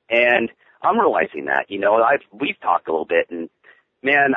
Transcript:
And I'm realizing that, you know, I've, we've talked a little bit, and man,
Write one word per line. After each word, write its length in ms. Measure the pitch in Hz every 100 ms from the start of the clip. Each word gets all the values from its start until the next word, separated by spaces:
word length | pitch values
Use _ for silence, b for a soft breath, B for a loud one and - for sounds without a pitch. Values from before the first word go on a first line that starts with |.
| -
And 420 | 120 120 117 117 - b b
I'm 180 | 156 226
realizing 460 | 175 95 - 78 69
that, 240 | 67 -
you 100 | 98
know, 160 | 101 113
I've, 240 | 113 139 _
we've 300 | 104 147 -
talked 260 | - 85 -
a 60 |
little 140 | 80 78
bit, 200 | 85 71
and 180 | 85 82 _ b b b _
man, 320 | 135 143 139